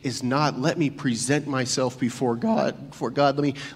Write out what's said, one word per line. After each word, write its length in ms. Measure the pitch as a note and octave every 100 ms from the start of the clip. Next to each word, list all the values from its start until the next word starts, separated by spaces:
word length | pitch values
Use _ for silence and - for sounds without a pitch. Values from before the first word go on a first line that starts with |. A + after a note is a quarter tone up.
is 180 | C#3 A#2
not, 380 | B2 C3+ D3 A#2+
"Let 180 | D3 F3
me 120 | C#3+
present 580 | - C3+ A2+ A#2 D3 D3
myself 500 | C3 B2+ - B2+ B2+
before 380 | A#2+ - B2+ A#2
God, 540 | A3 A3 C3+ - C#3+
before 200 | - A#2+
God. 280 | C3+ C#3+ C#3
Let 60 |
me, 100 | C#3+ C3+ -